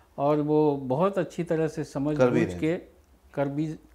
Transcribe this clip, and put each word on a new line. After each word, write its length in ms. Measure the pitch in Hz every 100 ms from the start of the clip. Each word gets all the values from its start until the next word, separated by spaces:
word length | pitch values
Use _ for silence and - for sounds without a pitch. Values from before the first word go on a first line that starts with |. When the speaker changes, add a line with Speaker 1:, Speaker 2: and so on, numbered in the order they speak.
| _ -
Speaker 1:
और 240 | 143 151
वो 360 | 147 151 151 139
बहुत 400 | 127 131 190 202
अच्छी 260 | 156 -
तरह 240 | 170 160 156
से 160 | 156
समझ 340 | 143 143 143 151
Speaker 2:
कर 120 | 123
भी 100 | 120
Speaker 1:
बूझ 120 | 110
Speaker 2:
रहे 80 | 87
Speaker 1:
के 120 | 156
Speaker 2:
हैं। 180 | 180 - _ _ _ _
Speaker 1:
कर 140 | - 139
भी, 280 | 143 156 156 -